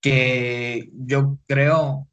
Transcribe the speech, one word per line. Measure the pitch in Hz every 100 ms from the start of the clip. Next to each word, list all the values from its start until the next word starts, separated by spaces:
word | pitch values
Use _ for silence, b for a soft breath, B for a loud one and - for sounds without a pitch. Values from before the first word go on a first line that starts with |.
Que | 139 135 127 127 123 120 120 120 113
yo | - 127 139 139 139 _
creo | 139 143 160 147 139 -